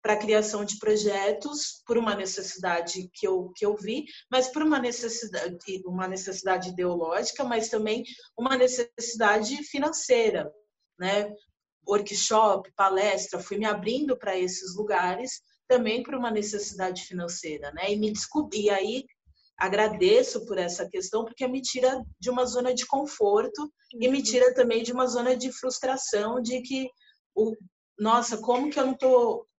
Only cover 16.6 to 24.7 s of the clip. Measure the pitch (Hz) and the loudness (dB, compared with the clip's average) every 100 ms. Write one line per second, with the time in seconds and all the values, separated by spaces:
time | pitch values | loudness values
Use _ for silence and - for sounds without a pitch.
16.6 | - 180 185 180 - 180 175 175 165 151 | -8 -4 -4 -4 -8 -6 -6 -6 -8 -8
17.6 | 143 156 190 208 214 214 - 302 302 214 | -10 -6 -4 0 0 -2 -4 -2 -2 0
18.6 | 208 196 202 247 - _ _ _ _ - | 2 2 0 -4 -8 _ _ _ _ -4
19.6 | 185 202 214 180 180 226 254 226 - 185 | 0 2 2 4 6 6 6 -4 -4 -4
20.6 | 175 175 - 185 190 214 226 - 262 262 | -2 -4 -6 -6 -4 -4 -4 -4 -4 -2
21.6 | 262 254 254 262 226 - 208 247 247 247 | -4 2 2 2 -8 -8 -4 0 0 0
22.6 | 247 247 - 277 294 - 202 208 240 - | 0 -2 0 -2 -2 2 4 4 2 -4
23.6 | 302 _ _ 240 247 277 208 247 254 247 | -10 _ _ 0 2 2 2 6 6 6
24.6 | 240 | 4